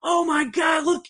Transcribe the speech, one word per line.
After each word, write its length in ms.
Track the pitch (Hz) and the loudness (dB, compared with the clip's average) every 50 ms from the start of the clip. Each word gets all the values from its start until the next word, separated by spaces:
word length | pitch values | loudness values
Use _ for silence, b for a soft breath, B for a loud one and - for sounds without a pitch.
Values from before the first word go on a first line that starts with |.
Oh 220 | - 320 349 339 339 | -2 0 0 2 2
my 200 | 330 311 294 302 | 2 0 0 -2
God, 400 | 254 - - 339 320 330 320 302 | -2 -2 -2 0 0 0 0 2
look 220 | 302 349 285 - | 0 0 -2 -2